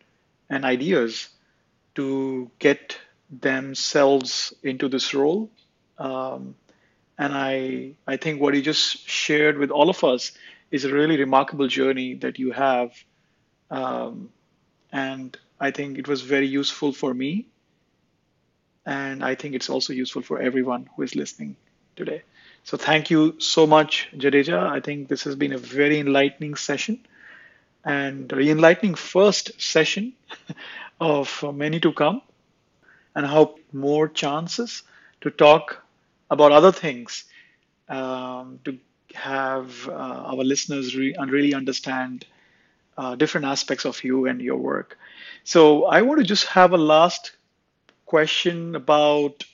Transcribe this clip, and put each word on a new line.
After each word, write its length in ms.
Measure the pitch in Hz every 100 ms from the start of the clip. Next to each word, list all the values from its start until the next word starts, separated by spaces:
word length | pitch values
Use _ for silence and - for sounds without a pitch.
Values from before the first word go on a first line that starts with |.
| _ _ _ _ -
and 160 | 139 135
ideas 640 | 123 160 165 117 110 - _ _ _ _ _ _ -
to 540 | 139 135 135 131 123 -
get 400 | 143 139 - - - _ _
themselves 1200 | 131 139 131 135 135 - 151 139 139 127 - - -
into 240 | 139 131 143
this 260 | 131 -
role. 360 | 143 147 202 220 _ _ _ _ -
Um, 580 | 135 131 131 131 131 135 _ _ _ _ _ -
and 140 | 143
I, 600 | 139 135 135 131 127 131 147 -
I 120 | 135
think 220 | 160 143
what 120 | 143 143
you 60 |
just 460 | 139 156 - - -
shared 500 | - - 147 151 143
with 140 | 139
all 180 | 147 156
of 140 | 180
us 280 | 151 123 - - - - _
is 160 | 143 135
a 80 |
really 240 | 143 156 151
remarkable 500 | 135 135 139 143 131
journey 480 | 135 135 131 127 131
that 220 | 131 123
you 140 | 127
have. 420 | 120 135 123 120 - _ _ _ _ _ _ -
Um, 580 | 135 127 123 120 - - _ _ _ _ _ _
and 440 | 139 135 131 131 - _ -
I 120 | 139
think 260 | 139 143 135
it 100 | 131
was 140 | 135
very 260 | 127 139 139
useful 460 | 139 139 - 147
for 200 | 131 143
me. 340 | 127 139 196 - _ _ _ _ _ _ _ _ _ _ _ _ _ -
And 380 | 139 135 135
I 120 | 131 131
think 200 | 147 127
it's 140 | -
also 240 | 135 -
useful 280 | 127 127 131
for 180 | - 151
everyone 500 | 131 131 127 123 131 -
who 80 |
is 120 | 135 143
listening 400 | 139 - - - _ _ _ -
today. 260 | 175 160 - _ _ _
So 140 | - 143
thank 320 | - 156 147
you 260 | 160 156 -
so 260 | - 165 156
much, 440 | 156 147 - - 139
Jadeja. 440 | 139 143 143 175
I 200 | 185 135
think 280 | 147 147 135
this 160 | 139
has 120 | 147 139
been 180 | 143
a 40 | 131
very 420 | 120 135 143 151
enlightening 560 | 143 139 139 - 151 143
session 500 | - 139 - 233 _ _ - - - _ _ _
and 480 | 151 143 139 135 131
re-enlightening 640 | 135 143 156 165 180 202 156
first 640 | - 185 202 - - -
session 540 | - 160 151 196 240 - - - - -
<laughs> 440 | - - - -
of 420 | 165 143 135 - 147 143
many 240 | 151 160
to 140 | 165
come. 280 | 151 151 247 - _ _ _ _ _ _ _ _ -
And 100 | 143
I 40 |
hope 300 | 156 147 - _
more 340 | 135 139 151 156
chances 760 | - 147 147 170 - 240 - - _ _ _
to 100 | 147
talk 500 | - 147 156 - - _ _ _ _ -
about 220 | 143 147
other 220 | 147 190
things, 500 | 185 160 120 120 - - - _ _ _ _ -
um, 720 | 135 131 127 127 127 131 131 143
to 120 | 131 _ _ _
have, 760 | - 135 135 131 131 127 123 -
uh, 40 |
our 520 | - 131 127 - 131
listeners 500 | 131 139 - 139 127 131
re-, 180 | 135
and 180 | 139 135
really 220 | 143 143
understand, 720 | 139 135 127 139 131 127 127 - _ _ _ _ _ _ -
uh, 180 | 131 123
different 320 | 151 170 139
aspects 380 | 139 - 135 135
of 180 | -
you 220 | 127 131 127
and 160 | 123
your 160 | 123 131
work. 400 | 135 98 - - - - - - -
So 400 | 170 151 151 175
I 160 | 165
want 180 | 247 311
to 60 | 185
just 220 | 208 -
have 260 | 190 185
a 40 | 180
last 540 | 151 156 170 - - - _ _ _ _ _ _ -
question 720 | 160 156 - 180 170 170 156
about, 680 | 131 151 147 147 143 - -